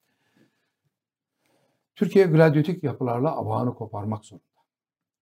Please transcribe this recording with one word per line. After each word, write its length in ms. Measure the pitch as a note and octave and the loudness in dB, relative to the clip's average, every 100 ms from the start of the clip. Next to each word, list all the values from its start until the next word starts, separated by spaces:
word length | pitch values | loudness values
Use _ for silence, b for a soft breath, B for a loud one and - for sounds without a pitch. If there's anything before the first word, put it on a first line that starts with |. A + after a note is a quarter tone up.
| _ _ _ _ _ _ _ _ _ _ _ _ _ _ _ _ _ _ _ - | _ _ _ _ _ _ _ _ _ _ _ _ _ _ _ _ _ _ _ -6
Türkiye 300 | F#3 G3 F3+ | 0 4 4
gladyotik 580 | D#3 D#3+ D3 D3+ E3+ | 6 6 4 0 -4
yapılarla 640 | C#3 G#2+ B2+ A#2+ D3+ B2+ G#2+ | -6 -6 -4 -2 -4 -4 -4
bağını 280 | A2 B2 | -4 -4
koparmak 520 | - G#2+ G2+ G#2 G#2+ - | -6 -12 -10 -8 -10 -12
zorunda. 200 | - _ _ _ _ _ _ _ _ | -20 _ _ _ _ _ _ _ _